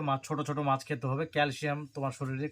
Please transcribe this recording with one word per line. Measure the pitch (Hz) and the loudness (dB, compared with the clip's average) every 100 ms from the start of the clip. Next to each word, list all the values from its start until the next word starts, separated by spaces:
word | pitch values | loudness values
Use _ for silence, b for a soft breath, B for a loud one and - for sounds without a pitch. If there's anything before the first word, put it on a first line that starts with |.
| 147 | 0
মাছ, | 135 - | 0 0
ছোট | 151 147 | -2 0
ছোট | 147 143 | 2 4
মাছ | 135 - | 2 0
খেতে | 139 131 | -2 0
হবে, | 135 160 | 0 0
ক্যালসিয়াম | 147 147 123 147 147 143 | 2 2 2 -2 -2 -4
তোমার | 147 135 - | -4 -4 -2
শরীরে | 135 131 147 | -2 -2 -4